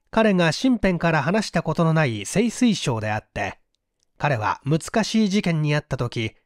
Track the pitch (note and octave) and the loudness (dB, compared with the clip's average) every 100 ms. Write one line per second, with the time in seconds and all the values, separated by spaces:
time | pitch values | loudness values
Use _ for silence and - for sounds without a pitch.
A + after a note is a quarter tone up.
0 | _ A3 A3 F#3 E3 - C4 A#3+ G3 E3+ | _ 2 2 4 2 2 0 2 0 0
1 | E3+ D#3 C3+ G#3+ - F3 E3 D#3 E3 D#3+ | 0 0 0 -2 -2 -4 -2 0 2 2
2 | C#3+ G#2+ G2 F3 A3+ - B3 F#3 D3+ A2 | 0 -2 -4 0 0 2 2 2 -2 -2
3 | G#2+ G#2+ - - G2 - _ _ _ _ | -2 -4 -6 -8 -8 -10 _ _ _ _
4 | _ - D3 A#2+ G#2 E2 C3+ D#3+ - A3+ | _ -4 -2 0 -2 -4 -2 -2 0 -2
5 | G3+ A3 G#3+ G3+ F#3 D#3+ D3 D3 - - | 0 2 2 0 0 0 0 -2 -2 -6
6 | A#2+ B2 A2 _ | -4 -4 -8 _